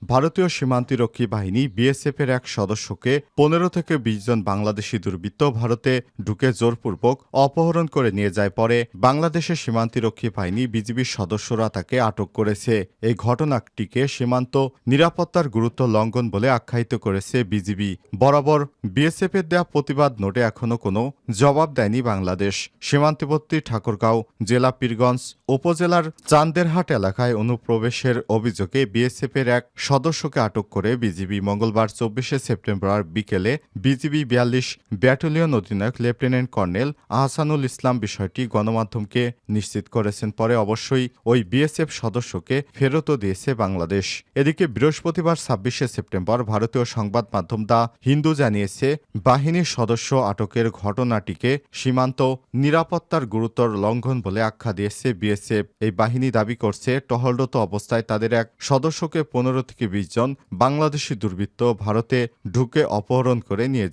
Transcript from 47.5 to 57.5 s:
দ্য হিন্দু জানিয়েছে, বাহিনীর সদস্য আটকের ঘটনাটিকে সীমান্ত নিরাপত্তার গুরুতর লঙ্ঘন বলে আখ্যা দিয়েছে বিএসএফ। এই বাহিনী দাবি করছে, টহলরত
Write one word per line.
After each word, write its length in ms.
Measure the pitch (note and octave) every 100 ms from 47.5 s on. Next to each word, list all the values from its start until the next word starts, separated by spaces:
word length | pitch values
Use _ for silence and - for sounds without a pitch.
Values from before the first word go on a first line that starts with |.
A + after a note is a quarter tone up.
| A2
দ্য 160 | G#2+ A#2 A2+ - C3
হিন্দু 240 | D3 D#3
জানিয়েছে, 540 | D3 B2 G#2 G2 - C3+ D3+ - G#2+
বাহিনীর 440 | B2+ C3 D3+ F3 D#3
সদস্য 340 | - A2+ A#2 - C3+ G#2
আটকের 360 | G2 G#2 A#2+ A2+ -
ঘটনাটিকে 680 | G2+ A2 B2 A2 G2 F2 A#2+ C#3+ - -
সীমান্ত 400 | C3 B2+ C3 B2+ C3 B2+ _ A#2+
নিরাপত্তার 680 | C#3+ E3 E3 E3+ - E3 A#2
গুরুতর 420 | A2 A2+ - A#2+ G#2
লঙ্ঘন 380 | G#2 A#2+ B2 B2+ G2
বলে 140 | G#2
আখ্যা 300 | A2 - A#2
দিয়েছে 340 | G2 G2+ - B2+ F#2
বিএসএফ। 440 | G#2+ G2 - G#2+ G2+ _
এই 120 | G#2+ F#2+
বাহিনী 280 | A2+ B2+ C3
দাবি 260 | A#2 G#2+ A#2
করছে, 340 | G#2+ G2 - C3+ -
টহলরত 480 | A#2+ B2+ B2 B2+